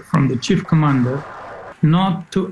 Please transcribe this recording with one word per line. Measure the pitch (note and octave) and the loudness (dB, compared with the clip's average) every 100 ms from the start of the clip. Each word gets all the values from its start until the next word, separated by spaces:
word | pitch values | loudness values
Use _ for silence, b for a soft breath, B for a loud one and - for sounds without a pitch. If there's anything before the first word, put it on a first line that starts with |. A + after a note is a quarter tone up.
| - | -2
from | D#3 C3+ | 0 0
the | B2 | 0
chief | - G3 - | 0 -2 2
commander | D#3+ D3+ C3+ B2 C3+ - - - - - - | 2 4 2 0 -2 -8 -14 -16 -16 -18 0
not | D#3 E3+ F#3+ E3 - | 2 4 2 -2 -4
to | - F#3 | -4 -2